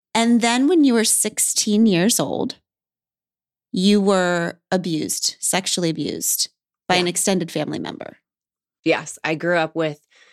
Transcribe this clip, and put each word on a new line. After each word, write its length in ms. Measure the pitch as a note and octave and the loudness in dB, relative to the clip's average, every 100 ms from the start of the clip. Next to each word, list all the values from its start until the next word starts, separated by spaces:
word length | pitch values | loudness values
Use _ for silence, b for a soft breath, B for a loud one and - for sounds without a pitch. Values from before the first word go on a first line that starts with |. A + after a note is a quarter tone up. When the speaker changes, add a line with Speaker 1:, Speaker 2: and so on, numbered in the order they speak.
| _ A3+ | _ 0
Speaker 1:
And 260 | A#3 A#3 | 2 2
then 260 | A#3 B3 C#4+ | 2 2 4
when 160 | F4 | 4
you 100 | C#4 A#3 | 4 4
were 80 | |
sixteen 840 | A3 - G#3+ - - - A3 G#3 A3+ | 2 0 -2 -4 -4 -2 0 4 4
years 340 | E3+ G#3 - | 4 2 0
old, 360 | C#3+ - B3+ - _ _ _ _ _ _ _ _ _ _ _ | -2 -4 -6 -8 _ _ _ _ _ _ _ _ _ _ _
you 280 | F#3 G3 G#3 | 0 4 4
were 580 | G3 F#3 F3+ F3 E3+ - _ | 4 2 2 0 -2 -8 _
abused, 640 | F#3 F3 D#3 - - - - | -4 -2 -4 -4 -4 -6 -6
sexually 500 | - F#3 F#3 - E3+ | -4 -4 -2 -2 -2
abused 600 | D#3 C#3+ E2+ - - - _ _ _ - | -2 -6 -6 -4 -4 -4 _ _ _ -2
by 80 | F3+ | 0
an 100 | F3 | 0
Speaker 2:
Yeah. 40 | |
Speaker 1:
extended 400 | F3 G#3 F#3+ E3 | -2 0 0 -2
family 280 | D#3 D3 D3 | -6 -6 -6
member. 380 | - - - - _ _ _ _ _ _ | -8 -12 -16 -20 _ _ _ _ _ _
Speaker 2:
Yes, 340 | D#3+ B2+ D#3+ - | -2 -2 -4 -8
I 120 | D3+ D#3 | -6 -4
grew 220 | E3 F3 | 0 0
up 180 | D#3+ E3 | 0 -2
with 240 | D#3+ D3 _ b b | -4 -6 _ b b